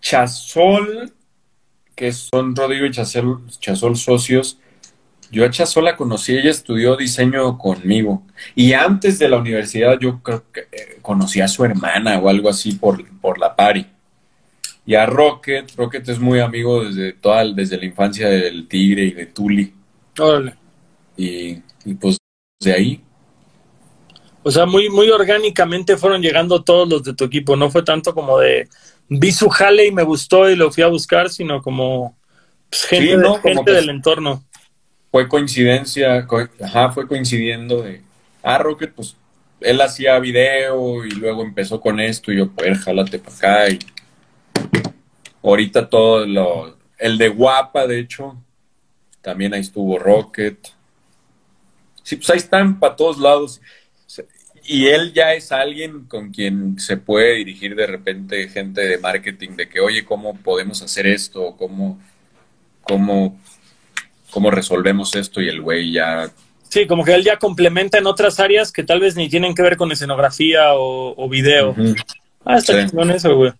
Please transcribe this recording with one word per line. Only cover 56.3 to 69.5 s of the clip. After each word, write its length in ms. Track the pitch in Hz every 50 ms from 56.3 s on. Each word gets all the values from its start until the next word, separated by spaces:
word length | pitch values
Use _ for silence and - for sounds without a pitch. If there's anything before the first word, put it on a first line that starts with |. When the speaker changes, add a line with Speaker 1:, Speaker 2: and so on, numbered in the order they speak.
Speaker 1:
quien 480 | 98 - 104 98 98 98 98 98 98 95
se 180 | - - 104
puede 380 | 95 - - 104 104 113 120 120
dirigir 400 | 113 104 95 95 98 101 101 104
de 100 | 104 110
repente 640 | 98 95 92 98 95 95 95 98 95 104 101 95 95
gente 320 | - 101 98 98 95 101 101
de 140 | 95 92
marketing, 540 | 90 90 92 92 98 98 101 101 95 95 90 92
de 120 | 85 87 -
que, 120 | - 92
"Oye, 240 | 95 104 110 110 104
¿cómo 320 | - 110 101 104 107 101
podemos 440 | 98 - - 92 92 92 98 101 98 95
hacer 220 | 92 - 101 98 98
esto? 480 | 101 101 - - _ 95 92 87 90 _
¿Cómo, 420 | 95 92 95 98 98 98 95 98 _ _ _ _ _ _ _ _ _ _ _ _ _ _ _ _ _
cómo, 580 | - 101 98 98 101 101 98 98 95 95 - _ _ - _ _ _ _ _ _ _ _ - - _ _ _ _ _
cómo 220 | - 101 98 107 98
resolvemos 640 | 95 95 - 92 90 92 98 98 101 98 - -
esto?". 240 | 101 98 - _ 101 92
Y 60 | 85
el 120 | 78 78 78
güey 280 | 80 82 85 85 85
ya 400 | 82 82 80 82 80 80 80 80 _ _ _ _ _ _ _ _
Speaker 2:
Sí, 180 | - 208 208
como 180 | 156 175 170 160
que 80 | 151 180
él 120 | 180 190
ya 140 | 202 214 208
complementa 600 | - 208 185 175 180 170 170 180 190 196 - 214
en 80 | 196
otras 320 | 196 196 - 208 208 180 -
áreas 320 | 190 196 202 208 214 -
que 140 | - - 151
tal 160 | 135 170 180
vez 160 | 190 196 180
ni 120 | 175 165 156
tienen 240 | 139 170 180 180